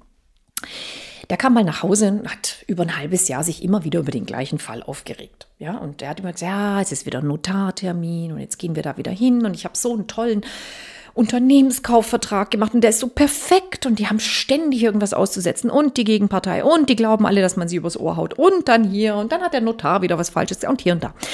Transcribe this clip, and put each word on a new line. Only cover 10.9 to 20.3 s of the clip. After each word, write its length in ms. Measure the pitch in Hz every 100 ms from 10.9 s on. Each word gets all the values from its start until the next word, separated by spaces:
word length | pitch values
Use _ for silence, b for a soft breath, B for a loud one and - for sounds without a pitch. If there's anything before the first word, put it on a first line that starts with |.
| B B
Unternehmenskaufvertrag 1400 | - 220 247 254 277 269 247 - 233 226 233 - 202 202
gemacht 200 | 208 214
und 100 | 240
der 80 | 220
ist 100 | 214
so 80 | 247
perfekt 760 | - 285 - - 370 381 -
und 140 | 262 214
die 80 | 208
haben 140 | 214
ständig 640 | - - - 285 320 254
irgendwas 280 | 226 208 202
auszusetzen 560 | - 196 - 175 - 240
und 280 | 285 294 254
die 80 |
Gegenpartei 580 | 220 214 202 190 190 170
und 260 | 277 330 277
die 60 |
glauben 320 | 226 226 214 208
alle, 140 | 202
dass 160 | 185 185
man 100 | 170
sie 100 | 175
übers 220 | 170 -
Ohr 180 | 160 165
haut 180 | 165
und 340 | - 349 370 269
dann 160 | 233
hier 320 | 208 202 214 208
und 160 | 220
dann 100 | 339
hat 100 | 359
der 80 | 269
Notar 420 | 226 226 147 196
wieder 160 | 180 170
was 120 |
Falsches 320 | 170